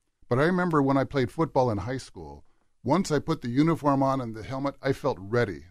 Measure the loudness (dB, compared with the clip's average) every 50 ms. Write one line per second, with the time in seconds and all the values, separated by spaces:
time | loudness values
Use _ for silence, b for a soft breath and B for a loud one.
0 | _ _ _ _ -6 -2 0 2 2 2 2 2 2 2 2 4 4 4 2 2
1 | 0 0 0 0 -2 0 0 -2 -2 0 0 0 2 2 0 -2 -4 -6 -8 -8
2 | -10 -14 -16 -18 -16 -16 -18 -20 -20 -20 _ _ _ _ _ _ -2 0 0 2
3 | 2 0 0 0 0 -2 -4 -4 -4 -2 2 2 4 4 2 2 2 2 2 4
4 | 2 2 0 -2 -4 -6 -10 -10 -10 -10 -8 -6 -6 -6 -6 -2 -2 -2 -2 0
5 | -2 -2 -2 -4 -4 -2 0 0 0 0 -2 -8 -12 -14